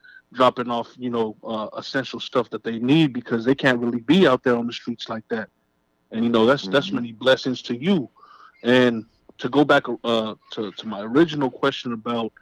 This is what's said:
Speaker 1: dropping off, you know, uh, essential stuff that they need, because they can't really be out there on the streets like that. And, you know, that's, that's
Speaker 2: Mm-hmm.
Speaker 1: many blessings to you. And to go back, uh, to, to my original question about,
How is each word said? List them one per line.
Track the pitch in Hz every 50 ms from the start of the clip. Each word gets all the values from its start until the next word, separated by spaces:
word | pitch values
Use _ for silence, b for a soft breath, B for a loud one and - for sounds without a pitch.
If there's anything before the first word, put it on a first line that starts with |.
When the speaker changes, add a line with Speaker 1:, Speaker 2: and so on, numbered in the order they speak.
| b b b b b _
Speaker 1:
dropping | - 123 127 123 - 131 117 120
off, | 120 117 113 - -
you | 127 123 123
know, | 117 117 113 110 107 -
uh, | - 117 113 110 107 - -
essential | 110 110 - - 135 123 - - 110
stuff | - - - 127 113 -
that | - 104
they | - 113 113 110
need, | 120 127 147 165 160 139
because | 117 123 - - 123 113 113
they | 127 139
can't | - 151 135 123 120
really | 120 117 120 117
be | 117 - 160 196 185
out | 135 127 123 -
there | 131 120
on | 117 117 120
the |
streets | 120 - - 123 117 - - -
like | 113 110 - -
that. | - 110 101 - _ _ _ _ _ _ _ _ _ _ _ _
And, | 110 110 117
you | 117
know, | 117 110 110
that's, | 123 143 143 190 95
that's | 127 143 135 -
Speaker 2:
Mm-hmm. | 104
Speaker 1:
many | - 120 117
blessings | 113 107 - 131 131 123 - 135 123 -
to | - - 123
you. | 120 143 190 202 160 117 - b b b b b b b b b b
And | - 117 127 127 127 123 117 113 110 - _ _ _ - _ -
to | - 123
go | 131 143 151
back, | 135 143 143 - 123 117 - -
uh, | 117 113 113 110 110 104 - _ _
to, | - 117 107 98
to | - - -
my | 113 104 101
original | 107 113 120 151 170 156 151 147 139 127
question | 131 - - 135 135 - - 127
about, | 117 110 107 120 120 117 - 110 b b